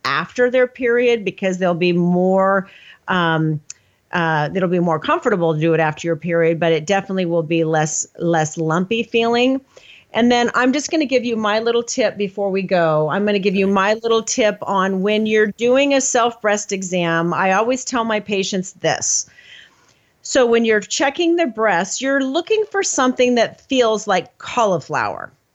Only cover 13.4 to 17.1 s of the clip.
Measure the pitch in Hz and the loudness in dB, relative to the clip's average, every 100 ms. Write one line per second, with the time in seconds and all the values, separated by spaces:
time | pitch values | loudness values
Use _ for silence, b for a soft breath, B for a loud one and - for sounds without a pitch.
13.4 | 196 196 190 196 190 220 226 226 220 - | 0 0 2 2 2 0 0 -2 -2 0
14.4 | 214 202 - 196 190 190 196 214 220 214 | 0 0 -4 -2 0 0 0 0 2 2
15.4 | 214 - 240 254 285 277 269 247 233 233 | 2 0 2 2 4 2 0 0 0 0
16.4 | 214 208 - 196 190 180 170 | -2 -2 -2 -8 -4 -2 0